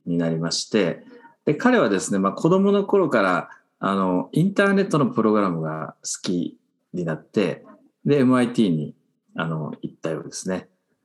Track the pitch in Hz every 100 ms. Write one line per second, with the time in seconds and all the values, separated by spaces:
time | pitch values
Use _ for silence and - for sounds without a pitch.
0 | - 85 82 82 82 - - 107 87 80
1 | - - - _ - 147 247 240 123 95
2 | - 98 95 - 165 190 196 202 202 202
3 | 165 117 95 85 - - _ _ 95 98
4 | 95 90 - - 190 196 202 196 196 151
5 | 120 - 107 107 98 82 78 78 76 -
6 | - - - 87 - - _ _ _ 90
7 | 82 80 - - 87 69 - - _ _
8 | - 147 127 127 120 123 107 80 73 -
9 | _ _ _ - 80 80 76 - - -
10 | 80 76 - - 92 92 - _ _ _